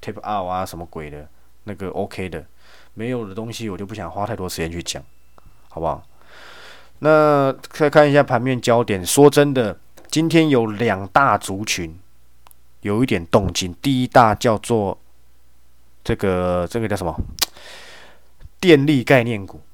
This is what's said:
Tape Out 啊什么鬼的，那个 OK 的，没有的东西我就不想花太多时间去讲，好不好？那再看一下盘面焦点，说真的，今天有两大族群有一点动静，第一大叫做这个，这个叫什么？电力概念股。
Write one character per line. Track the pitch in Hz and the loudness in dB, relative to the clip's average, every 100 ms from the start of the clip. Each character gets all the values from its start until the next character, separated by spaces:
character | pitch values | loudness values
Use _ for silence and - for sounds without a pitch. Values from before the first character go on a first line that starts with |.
Tape | - 107 | -12 -12
Out | - 104 90 | -6 -6 -4
啊 | 92 92 | -4 -6
什 | 85 | -10
么 | 82 | -14
鬼 | - 76 | -14 -14
的， | 73 76 - - - | -14 -18 -20 -20 -20
那 | - | -16
个 | 98 92 | -10 -10
OK | 80 98 - 92 | -8 -8 -8 -10
的， | 80 73 - - - - - | -10 -14 -20 -20 -20 -20 -12
没 | 117 | -8
有 | 127 107 | -6 -8
的 | |
东 | 95 113 | -10 -12
西 | 113 113 | -10 -10
我 | 92 | -8
就 | 98 | -10
不 | 107 | -10
想 | 87 | -10
花 | 98 104 | -8 -8
太 | 98 | -6
多 | 90 | -8
时 | - | -6
间 | 82 | -8
去 | 85 | -8
讲， | 82 76 - - - - - - - | -10 -12 -12 -20 -20 -20 -20 -20 -18
好 | - | -8
不 | 80 | -6
好？ | 71 - - - - - - - - - - | -6 -10 -20 -20 -20 -20 -20 -20 -20 -20 -4
那 | 147 156 151 143 135 131 - | 4 4 6 4 2 -2 -10
再 | - 151 | -2 2
看 | 151 147 | 6 6
一 | |
下 | 143 | 6
盘 | 135 123 | 2 0
面 | 127 127 | 0 -2
焦 | 117 117 | 2 2
点， | 117 101 90 | 2 -2 -2
说 | - 143 | 6 6
真 | 143 143 | 8 2
的， | 135 110 87 - - - | 2 -2 -4 -16 -20 -6
今 | - 165 | -2 2
天 | 165 160 | 2 4
有 | 131 113 | 2 0
两 | 104 120 95 98 | -2 -2 -2 0
大 | - 139 104 | 2 4 2
族 | - 95 | -2 -8
群 | 110 - 85 80 - - - - - - - - | -6 -8 -8 -12 -20 -20 -20 -20 -20 -20 -20 -12
有 | 101 104 | -6 -2
一 | 127 | -2
点 | 104 85 | -2 2
动 | 117 95 | 2 2
静， | 87 92 90 | -4 -6 -4
第 | 139 131 | -2 0
一 | 123 | 2
大 | - 117 104 | 6 6 4
叫 | 123 107 | 0 0
做 | - 117 101 - - - - - - - - - - - | 0 -2 -2 -6 -12 -20 -20 -20 -20 -20 -20 -20 -20 -20
这 | - 117 | -6 -4
个， | 101 92 90 90 87 | 0 0 0 -2 -2
这 | 117 | -4
个 | 110 | -4
叫 | 101 | -4
什 | 90 | -4
么？ | 78 - - - - - - - - - - - - - - | -6 -8 -8 -10 -10 -20 -20 -20 -20 -20 -20 -20 -20 -20 -4
电 | 185 151 139 | 4 6 6
力 | 147 | 0
概 | 110 135 | 4 2
念 | 117 110 95 | 2 -4 -8
股。 | 76 - | -16 -20